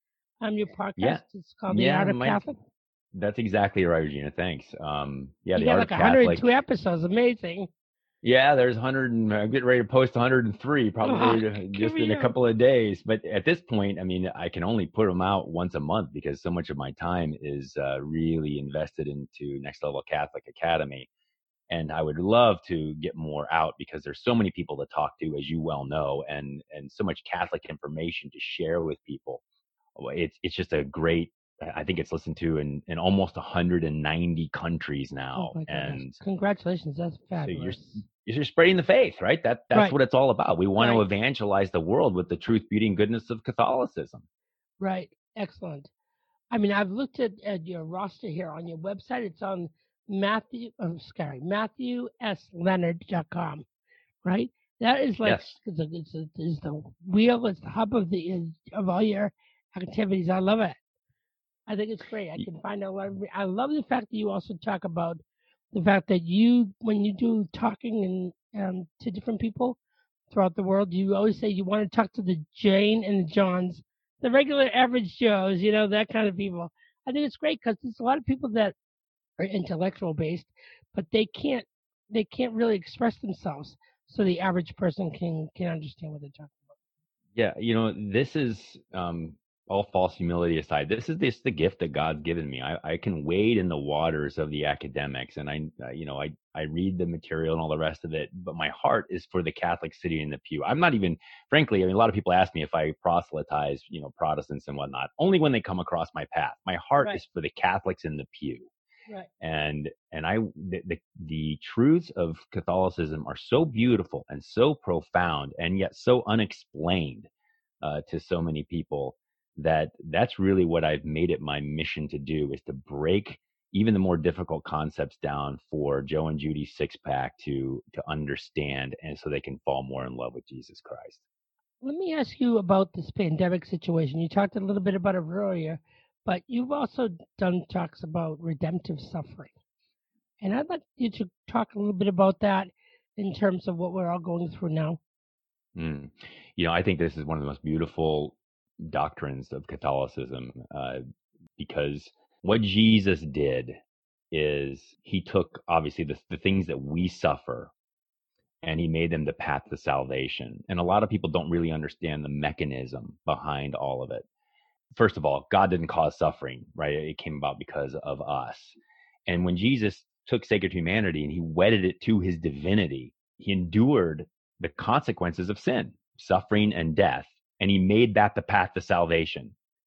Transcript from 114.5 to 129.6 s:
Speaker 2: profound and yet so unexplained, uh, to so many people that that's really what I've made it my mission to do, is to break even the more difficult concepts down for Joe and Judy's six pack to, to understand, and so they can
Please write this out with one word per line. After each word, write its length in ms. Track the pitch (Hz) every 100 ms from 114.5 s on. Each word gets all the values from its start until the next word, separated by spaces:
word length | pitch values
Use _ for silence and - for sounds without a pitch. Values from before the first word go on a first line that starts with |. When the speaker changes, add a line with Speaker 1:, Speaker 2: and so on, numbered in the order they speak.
| - 139
Speaker 2:
profound 800 | 151 - 82 - 90 87 76 69 -
and 180 | 85 95
yet 160 | 92
so 300 | - - 123 104
unexplained, 1040 | 110 104 - _ 73 82 92 73 65 - _ _ _ _ -
uh, 180 | 76 76 -
to 100 | 80
so 240 | - 87
many 220 | 82 76
people 520 | - 85 - 73 67 - _ _ _ -
that 340 | 78 78 - - 82
that's 300 | 85 120 -
really 240 | 95 95
what 200 | 85 82
I've 200 | 78 73
made 260 | 76 78 87
it 100 | 73
my 200 | 73 71
mission 480 | 73 78 80 78 73
to 100 | 73
do, 340 | 69 78 71
is 80 | 67
to 100 | -
break 640 | 67 - 71 78 101 - - _ _ _
even 220 | 95 110
the 60 | 101
more 160 | 92 85
difficult 480 | 85 82 85 80
concepts 540 | - 78 78 - 73 _
down 360 | 73 71 69 67 -
for 320 | 78 71 69
Joe 240 | 67 78 80
and 120 | 76
Judy's 360 | 76 73 71
six 220 | - 73 -
pack 420 | 73 67 64 -
to, 380 | 71 67 65 67 -
to 80 | - -
understand, 880 | 76 71 69 - - 71 67 65 -
and 140 | 78 73
so 120 | 78
they 100 | 71
can 180 | - 69